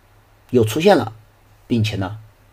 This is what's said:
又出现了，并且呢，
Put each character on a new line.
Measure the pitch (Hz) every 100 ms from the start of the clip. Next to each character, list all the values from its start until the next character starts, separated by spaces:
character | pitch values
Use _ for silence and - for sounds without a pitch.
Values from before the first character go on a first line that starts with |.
| _ _ _ _ -
又 | 123 110
出 | 151
现 | 185 170
了， | 107 - _ _ _ _ -
并 | 117
且 | 110 92
呢， | 92 107 - _ _